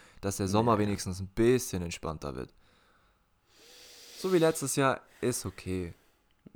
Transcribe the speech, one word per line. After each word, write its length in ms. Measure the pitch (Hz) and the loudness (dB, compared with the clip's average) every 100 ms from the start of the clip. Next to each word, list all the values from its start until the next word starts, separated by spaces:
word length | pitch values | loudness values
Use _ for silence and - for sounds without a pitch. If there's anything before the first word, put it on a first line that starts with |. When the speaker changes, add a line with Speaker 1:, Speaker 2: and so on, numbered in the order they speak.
| - - | -20 -8
Speaker 1:
dass 160 | 98 - | -6 -2
der 100 | 98 | 0
Sommer 260 | 104 117 | 2 4
Speaker 2:
Ja. 60 | 107 | 2
Speaker 1:
wenigstens 380 | 104 101 - 90 | 2 -2 -6 -8
ein 80 | 95 | -4
bisschen 540 | - 117 127 - 95 | 2 4 4 0 -6
entspannter 540 | 85 - 80 80 73 64 | -6 -6 -8 -8 -8 -10
wird. 160 | 62 _ _ _ _ _ _ _ _ _ _ _ - - - - - - | -12 _ _ _ _ _ _ _ _ _ _ _ -20 -20 -20 -20 -20 -8
So 120 | 185 | 2
wie 40 | 180 | 4
letztes 380 | 160 156 135 - | 4 2 -2 0
Jahr, 240 | 135 - - - | 0 0 -8 -6
ist 240 | 123 - 101 | -4 -2 -6
okay. 480 | - 92 92 87 - _ _ _ _ - | -8 -6 -4 -6 -12 _ _ _ _ -20